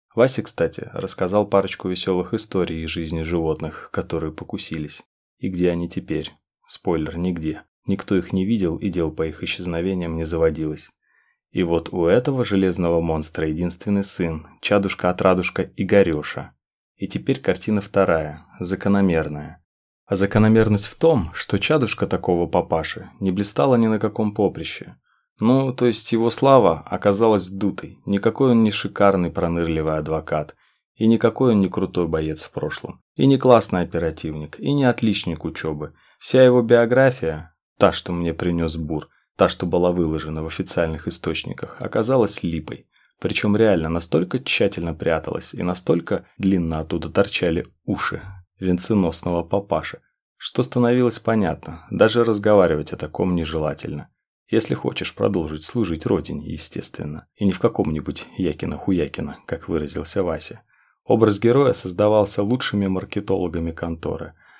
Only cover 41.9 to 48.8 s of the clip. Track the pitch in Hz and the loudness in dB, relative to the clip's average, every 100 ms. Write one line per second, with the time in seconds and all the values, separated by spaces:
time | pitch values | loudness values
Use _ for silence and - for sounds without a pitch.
41.9 | - 113 135 104 - 90 80 78 - - | -2 0 2 2 0 -4 -6 -8 -14 -18
42.9 | _ _ _ - - 107 104 110 90 80 | _ _ _ -4 -2 0 4 4 4 0
43.9 | 85 - 156 180 127 - - 101 - 85 | -4 0 0 0 -4 -4 0 0 0 -6
44.9 | 80 85 80 - - - - 90 90 - | -4 -2 -2 -2 -8 -8 -6 -4 -4 0
45.9 | 85 - 95 - - 98 95 82 78 78 | 0 0 -6 -6 -4 0 2 0 -2 -4
46.9 | 87 78 76 - - 87 82 - _ - | -4 -2 0 0 0 0 0 -4 _ -6
47.9 | - - - - - - _ 92 90 | -4 -4 -6 -10 -18 -20 _ -2 0